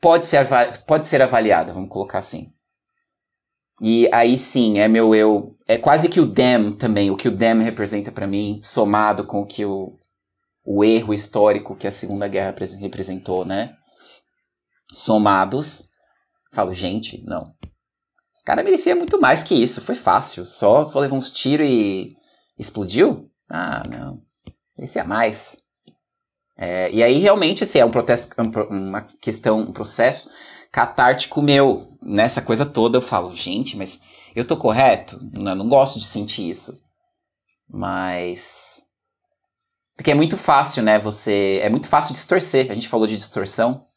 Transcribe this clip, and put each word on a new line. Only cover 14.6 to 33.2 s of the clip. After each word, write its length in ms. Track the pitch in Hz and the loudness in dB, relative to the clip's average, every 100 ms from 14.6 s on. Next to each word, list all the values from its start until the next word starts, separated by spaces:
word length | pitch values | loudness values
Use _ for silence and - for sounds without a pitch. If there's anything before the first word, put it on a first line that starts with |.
| _ _ _ | _ _ _
Somados, 960 | - - 107 104 98 95 127 151 - - _ _ _ _ _ _ | -4 0 2 4 2 2 -2 -6 -8 -12 _ _ _ _ _ _
falo, 200 | - 95 | -6 -4
gente, 480 | 90 92 104 110 - | -4 -6 -6 -10 -14
não. 300 | - 85 - _ - _ _ _ _ _ _ | -12 -12 -12 _ -20 _ _ _ _ _ _
Esse 100 | - | -16
cara 180 | - - | -4 -2
merecia 320 | 392 370 339 | 2 0 2
muito 260 | 359 339 403 | -2 0 2
mais 220 | 139 156 | 4 2
que 120 | - | 2
isso, 260 | 151 117 - | 2 2 -2
foi 140 | - | -4
fácil, 500 | - - 92 - - 90 | -4 0 0 0 -8 -8
só, 380 | - 101 123 | -2 4 4
só 160 | 151 135 | 2 -2
levou 180 | 139 135 | -2 -2
uns 120 | 131 | -4
tiros 360 | - 127 151 147 | -4 -2 0 2
e 480 | 123 101 95 87 - _ _ _ _ | 2 0 -4 -10 -16 _ _ _ _
explodiu? 720 | 101 - 95 - 202 - - _ _ | -8 -6 -4 2 2 2 -12 _ _
Ah, 340 | 80 - 57 - | -10 -8 -8 -10
não, 340 | 58 - - _ _ - _ _ - | -14 -14 -16 _ _ -20 _ _ -18
merecia 280 | 127 - | -10 -8
mais. 540 | - 107 110 110 - - _ _ _ _ _ _ _ _ _ - | -6 -2 -2 -2 -10 -12 _ _ _ _ _ _ _ _ _ -12
É, 320 | 90 90 90 | -8 -4 -2
e 120 | 104 | 2
aí, 160 | 120 139 | 4 4
realmente, 440 | 202 208 160 127 | 4 4 2 0
assim, 140 | - 147 | 0 4
é 60 | |
um 60 | 117 | 4
protesto, 440 | 120 117 120 - - | 2 0 -2 -2 -6
é 40 | |
um 80 | 110 | -4
pro-, 180 | 113 - | -4 -4
uma 320 | 98 95 98 107 _ | -6 -8 -10 -12 _
questão, 400 | - 110 - 110 | -8 -4 0 0
um 120 | 107 | -2
processo 580 | - 107 - 120 139 - - - - - | -8 -8 0 0 0 -6 -16 -20 -20 -8
catártico 680 | - 120 - 123 135 - - | -2 -2 2 2 2 -2 0
meu. 480 | 147 139 139 - - - | 2 4 4 2 -6 -20
Nessa 380 | - 101 117 - | -6 0 2 2
coisa 240 | - 117 | 0 0
toda, 320 | 143 123 113 123 | 0 2 2 2
eu 60 | |
falo, 320 | 123 104 | 0 -4